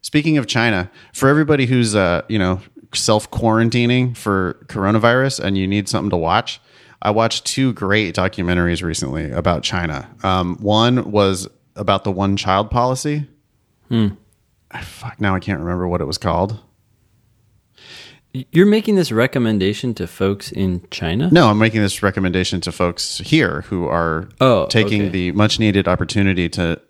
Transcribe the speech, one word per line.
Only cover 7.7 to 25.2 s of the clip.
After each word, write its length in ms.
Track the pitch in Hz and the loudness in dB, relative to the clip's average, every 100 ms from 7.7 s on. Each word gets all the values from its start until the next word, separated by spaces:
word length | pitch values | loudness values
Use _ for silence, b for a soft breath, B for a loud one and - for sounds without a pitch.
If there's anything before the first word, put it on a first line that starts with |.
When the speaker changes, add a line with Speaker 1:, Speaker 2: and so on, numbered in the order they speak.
Speaker 1:
great 420 | 104 95 107 98 | -2 0 0 0
documentaries 680 | 87 92 - 87 87 87 85 | -2 -4 -2 0 0 0 0
recently 480 | 87 80 69 76 76 | -4 -4 -4 -6 -4
about 300 | 82 87 82 | -2 0 -2
China. 440 | - 92 85 71 - - | -2 -4 -4 -6 -12 -6
Um, 340 | 98 92 90 87 | -2 -2 -2 -4
one 500 | 104 107 117 123 - | 0 2 2 0 0
was 380 | 104 98 92 - _ _ - | 2 2 0 -8 _ _ -6
about 280 | 104 98 | -2 0
the 80 | 104 | -2
one-child 580 | 92 98 98 98 95 110 | -2 -2 -2 0 0 0
policy. 560 | 123 123 127 151 147 139 _ _ _ _ _ _ | 0 0 -2 -4 -4 -6 _ _ _ _ _ _
Speaker 2:
Hmm. 200 | 117 104 101 _ _ _ _ _ | 0 0 -2 _ _ _ _ _
Speaker 1:
I, 100 | - | -16
fuck, 380 | - - 120 - | -16 -14 -14 -4
now 140 | 104 | -2
I 60 | 95 | -2
can't 180 | 98 85 | -4 -6
remember 260 | 85 87 90 | -4 -4 -2
what 120 | 87 | -4
it 60 | 71 | -4
was 100 | 82 | -4
called. 440 | - 85 98 110 _ _ _ _ _ _ _ _ _ _ _ B B B B B _ | -2 -2 -2 -6 _ _ _ _ _ _ _ _ _ _ _ B B B B B _
Speaker 2:
Y-, 120 | 131 - | -14 -2
you're 140 | 165 202 | 4 4
making 280 | 214 214 | 4 2
this 180 | 196 156 | 0 2
recommendation 840 | 113 127 135 117 107 95 104 127 | 2 2 2 0 2 0 -2 -6
to 120 | 110 87 | -6 -8
folks 440 | - 98 98 - | -2 -2 -2 -6
in 340 | - 95 90 - | -4 -2 -2 -6
China? 380 | - 82 95 170 | -6 -2 0 4
Speaker 1:
No, 180 | 170 123 | 6 6
I'm 100 | 104 | 4
making 220 | 113 107 | 2 2
this 200 | 101 - | 0 0
recommendation 580 | 101 95 92 92 92 92 | 0 0 0 0 -2 -4
to 100 | 87 | -6
folks 460 | - 87 85 - - | -2 -2 -2 -8 -8
here 440 | 95 160 104 76 | 0 2 2 -2
who 240 | - 92 82 | -6 -6 -2
are 420 | 82 82 80 92 - | -2 0 -2 -6 0
Speaker 2:
Oh, 260 | 131 113 - | 2 4 2
Speaker 1:
taking 360 | 113 104 104 | 0 2 0
Speaker 2:
okay. 80 | 98 | -2
Speaker 1:
the 220 | 90 | -2